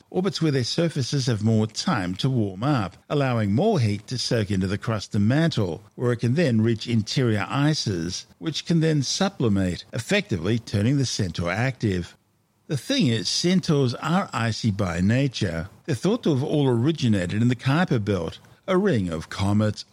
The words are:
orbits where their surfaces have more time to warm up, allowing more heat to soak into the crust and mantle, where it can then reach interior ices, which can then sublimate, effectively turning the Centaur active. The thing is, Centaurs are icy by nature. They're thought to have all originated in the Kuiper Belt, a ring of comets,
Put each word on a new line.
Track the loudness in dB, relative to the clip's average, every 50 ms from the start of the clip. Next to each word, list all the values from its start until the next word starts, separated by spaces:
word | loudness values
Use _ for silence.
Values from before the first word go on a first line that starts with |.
| _ -6
orbits | -4 -2 -2 -2 -2 0
where | 0 0
their | 2 0 0
surfaces | -2 0 0 0 0 0 -2 -4 -2 -2 -2 0
have | 0 0 2 2
more | 2 4 2 2
time | 0 -2 -4 -2 -2 0 0 -2 -4 -4
to | -2 -2 0
warm | 0 0 0 -2 -2 -2
up, | 0 0 0 0 0 -4 -6 -10 _ -4
allowing | -2 0 0 2 2 2 2 2
more | 2 2 2 2 2 2
heat | 2 0 -2 -4 -6
to | -8 -8
soak | -6 -2 0 0 0 0 0
into | 0 0 0
the | 0 -2 -4
crust | -4 -4 -4 -4 -4 -4 0
and | 2 2 4
mantle, | 4 4 2 2 0 0 -2 -2 -4 -8 -12 -14 -8
where | -2 -2 0
it | 0 0
can | 0 0
then | 2 2 2 2 4 4
reach | 4 2 2 0 -2 -2
interior | 0 0 0 0 0 0 2 2 2 0 -2
ices, | -2 0 0 2 2 0 0 -2 -2 -2 -2 -4 -4 -6 -8 -12 -14 -14 -10
which | -8 -6 -6 -4 -2
can | 0 2 2
then | 2 2 2 0
sublimate, | 0 -2 -2 -2 -2 -2 -2 0 0 2 2 2 0 0 -2 -4 -8 -10
effectively | -10 -8 -4 0 0 0 0 -2 -4 -2 0 0 -2 -2
turning | -2 -2 -2 0 2 2 2
the | 0 0
Centaur | -2 -2 -4 -4 -4 -4 -4 -2 -2
active. | -2 0 -2 -2 -2 -2 -2 -2 0 -2 -4 -8 -12 _ _ _ _ _ _ _ _ _ _ -6
The | -6 -6
thing | -4 -2 0 2 2 2
is, | 2 0 -2 -4
Centaurs | -4 -2 0 2 2 2 2 2 2 2 2 0 -2
are | -4 -4 -2 0 0 -2 -2
icy | -4 -2 -2 -2 -2 0 0 0
by | 0 0 -2 -2 0 0
nature. | 2 2 2 2 2 0 -2 -2 -4 -2 -2 -4 -6 -8 -12 -10 -6
They're | -6 -4
thought | -2 0 0 0 0
to | 0 0
have | 0 0
all | 0 0 0 2 2 2
originated | 2 2 2 0 0 2 2 2 2 2 0 -2 0 0
in | 2 2
the | 0
Kuiper | 0 0 0 2 2 2 2 0 0
Belt, | 0 0 -2 -2 -2 -6 -10 -12 -20 -20 -20 _ -2
a | 0 2 2
ring | 4 2 2 2 0 0
of | -2 -4 -6 -8
comets, | -6 -2 0 2 2 2 2 2 0 -4 -8 -8